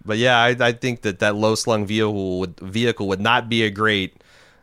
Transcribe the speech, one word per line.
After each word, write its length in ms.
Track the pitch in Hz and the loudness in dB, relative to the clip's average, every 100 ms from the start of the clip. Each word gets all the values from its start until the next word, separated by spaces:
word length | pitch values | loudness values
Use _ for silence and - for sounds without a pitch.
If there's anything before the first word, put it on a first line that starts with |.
| 101 | -6
but 120 | 110 | 0
yeah, 200 | 123 123 | 2 4
I, 140 | 120 123 | 4 2
I 120 | 120 | 0
think 280 | 120 131 117 | 0 -4 -4
that 180 | 107 92 | -6 -2
that 160 | 107 104 | 0 2
low-slung 500 | 107 110 - 110 101 | 0 0 0 -2 0
vehicle 540 | 107 107 104 95 92 | 0 0 -2 -4 -4
would, 180 | 92 80 | -6 -8
vehicle 480 | 92 104 120 110 98 | -8 -2 -2 -2 -2
would 120 | 95 | 0
not 280 | 110 123 120 | 2 2 2
be 140 | 113 | 0
a 60 | 110 | 0
great, 460 | 101 110 101 92 _ _ - - _ | 0 0 0 -2 _ _ -20 -20 _